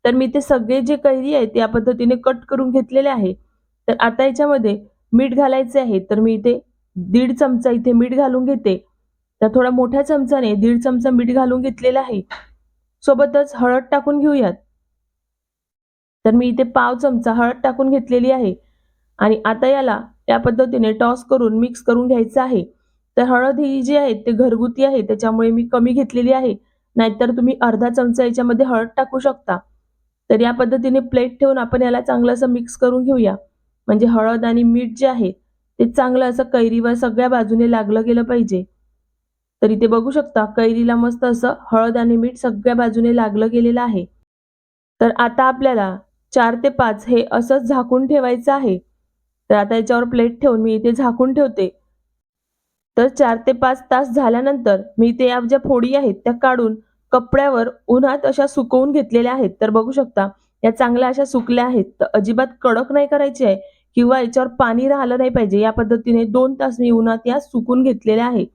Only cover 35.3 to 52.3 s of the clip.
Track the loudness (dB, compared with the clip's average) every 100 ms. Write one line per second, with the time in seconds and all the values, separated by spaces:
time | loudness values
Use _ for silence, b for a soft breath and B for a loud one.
35.3 | -6 _ _ _ -2 0 0 0 0 0
36.3 | -2 -2 0 2 0 0 -2 -2 0 0
37.3 | 0 0 0 2 0 0 -2 0 0 0
38.3 | 0 0 -4 -6 _ _ _ _ _ _
39.3 | _ _ _ 0 2 2 0 0 -4 -2
40.3 | -4 -2 0 0 0 0 0 -2 -2 -2
41.3 | -2 -2 -6 -2 0 0 0 0 0 -2
42.3 | -4 -6 -2 0 0 0 0 0 2 0
43.3 | -2 -2 0 0 0 -2 -4 -6 _ _
44.3 | _ _ _ _ _ _ _ 0 2 -2
45.3 | 2 0 2 -2 0 -4 -6 _ _ _
46.3 | 0 0 0 -2 0 -2 -2 0 0 2
47.3 | -4 0 0 2 -2 0 -2 0 0 0
48.3 | -2 -2 -2 -2 -4 _ _ _ _ _
49.3 | _ _ 0 2 -2 0 0 0 0 0
50.3 | 2 0 2 0 0 0 0 -2 0 0
51.3 | 2 0 -2 -6 _ _ _ _ _ _